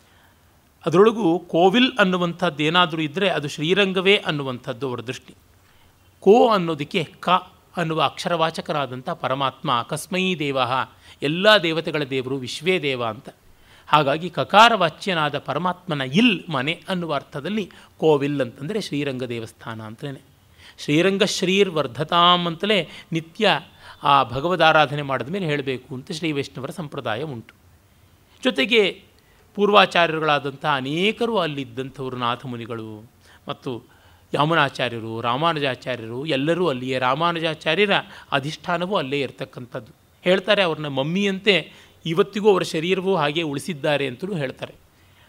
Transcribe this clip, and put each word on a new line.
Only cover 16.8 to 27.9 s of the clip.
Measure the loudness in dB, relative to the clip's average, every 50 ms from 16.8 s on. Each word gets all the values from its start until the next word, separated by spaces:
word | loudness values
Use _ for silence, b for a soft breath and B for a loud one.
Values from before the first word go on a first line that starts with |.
| -6 -6
ಅನ್ನುವ | -6 -4 -4 -4 -4
ಅರ್ಥದಲ್ಲಿ | -4 -6 -6 -12 -10 -8 -6 -4 -4 -6 -6 B B B B B _
ಕೋವಿಲ್ | 4 4 4 4 4 0 0 -2
ಅಂತಂದರೆ | -2 -4 -4 -10 -10 -6 -6 -6
ಶ್ರೀರಂಗ | -6 -4 -4 -4 -4 -4 -4 -6 -6
ದೇವಸ್ಥಾನ | -6 -6 -8 -8 -10 -14 _ -14 -12 -12 -10
ಅಂತಲೇ. | -12 -14 -14 -12 -12 -12 -12 -12 -16 _ _ _ _ B B B B B B -12
ಶ್ರೀರಂಗ | -2 0 2 4 4 2 2 2 0
ಶ್ರೀರ್ವರ್ಧತಾಂ | 0 0 -2 0 2 2 2 2 2 2 -2 -4 -4 -4 -6 -4 0 2 4 6 6 6 4 2 -2
ಅಂತಲೇ | -4 -4 -2 0 0 0 0 B B B B B
ನಿತ್ಯ | -6 -6 -6 -6 -6 0 2 2 2 2 -2 -10 B B B B B B 2
ಆ | 4 4 4 4
ಭಗವದಾರಾಧನೆ | 2 -2 -4 -2 -2 0 4 4 6 6 6 4 4 0 -6
ಮಾಡಿದ | -4 -4 -4 -4 -4 -6
ಮೇಲೆ | -6 -6 -4
ಹೇಳಬೇಕು | -2 -2 -2 -2 -4 -6 -6 -8 -10 -12
ಅಂತ | -12 -10 -10
ಶ್ರೀ | -10 -6 -4 -4
ವೈಷ್ಣವರ | -2 -2 -4 -6 -8 -10 -10 -10
ಸಂಪ್ರದಾಯ | -10 -10 -12 -10 -10 -8 -6 -4 -4 -4
ಉಂಟು. | -6 -8 -10 -12 -12 -16 _ _ _ _ _ _ _ _